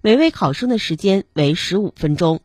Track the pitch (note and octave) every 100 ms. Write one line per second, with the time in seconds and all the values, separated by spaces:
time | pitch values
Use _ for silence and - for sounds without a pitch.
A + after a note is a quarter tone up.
0 | G#3+ B3 D#4+ - D3+ C#3 B3 A3+ - D#3+
1 | G3 F#3+ - - C#3+ D#3+ - F#3+ G3+ -
2 | D#3 D3 E3 D#3+